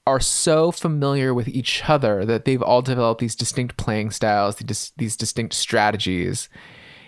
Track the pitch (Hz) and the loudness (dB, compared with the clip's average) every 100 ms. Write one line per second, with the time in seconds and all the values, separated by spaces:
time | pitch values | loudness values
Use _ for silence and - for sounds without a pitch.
0 | - 135 127 - 175 156 165 - 175 151 | 0 0 0 0 2 4 2 0 -2 0
1 | 139 139 131 123 110 131 123 - - 151 | 0 0 0 0 -2 -4 -4 -4 2 2
2 | 123 101 107 113 139 131 - 123 127 127 | 4 2 2 0 2 0 4 2 2 2
3 | 117 113 120 - 117 - 120 - - 107 | 2 2 -2 -2 -4 -2 -4 -4 -2 -2
4 | 107 - 110 104 101 107 110 104 - - | -2 -2 2 2 2 -2 -6 -6 -6 -6
5 | 113 - 113 - 113 - - 117 104 104 | -6 -4 -6 -4 -4 -4 0 2 2 2
6 | - 90 87 107 - - - - - - | -2 -2 -2 -4 -8 -16 -20 -20 -20 -20